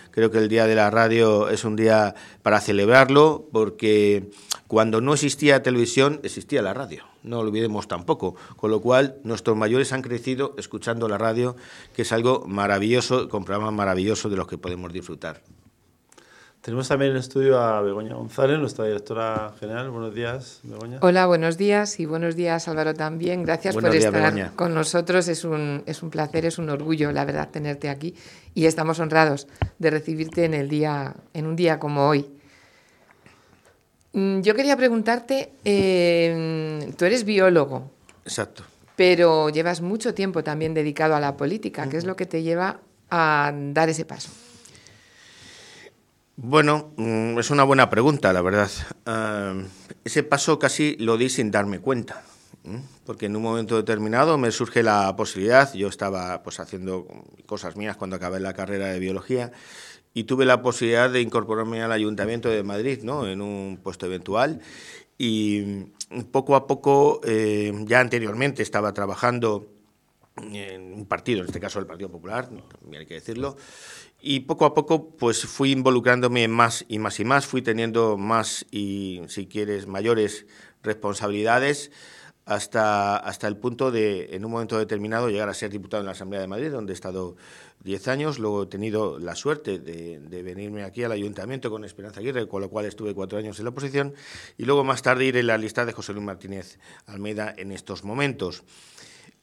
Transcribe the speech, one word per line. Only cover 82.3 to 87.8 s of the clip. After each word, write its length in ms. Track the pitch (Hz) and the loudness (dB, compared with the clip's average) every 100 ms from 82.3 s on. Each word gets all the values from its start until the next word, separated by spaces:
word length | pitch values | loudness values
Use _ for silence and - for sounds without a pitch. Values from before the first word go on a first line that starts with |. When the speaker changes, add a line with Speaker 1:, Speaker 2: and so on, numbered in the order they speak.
| _ - | _ -6
Speaker 1:
hasta, 720 | 104 - 117 107 104 101 101 | -6 -2 0 2 2 0 -2
hasta 300 | 101 - 107 | -4 -6 -6
el 100 | 104 | -4
punto 340 | 123 120 131 | -6 -2 -2
de, 440 | 117 107 95 87 92 | 0 0 -2 -8 -10
en 100 | 107 | -8
un 60 | |
momento 260 | 113 110 113 | -6 -4 -4
determinado, 520 | 104 107 104 113 120 | -2 -4 -4 -2 -2
llegar 200 | 101 104 | -2 -4
a 40 | |
ser 180 | 92 107 | -6 -8
diputado 300 | 101 90 107 | -10 -8 -8
en 40 | 98 | -8
la 80 | |
Asamblea 280 | 92 95 101 | -10 -10 -8
de 60 | 95 | -8
Madrid, 240 | 101 156 | -8 -8
donde 220 | 139 101 | -8 -10
he 20 | 90 | -10
estado 400 | 95 92 90 87 - - - _ | -10 -8 -10 -14 -20 -20 -20 _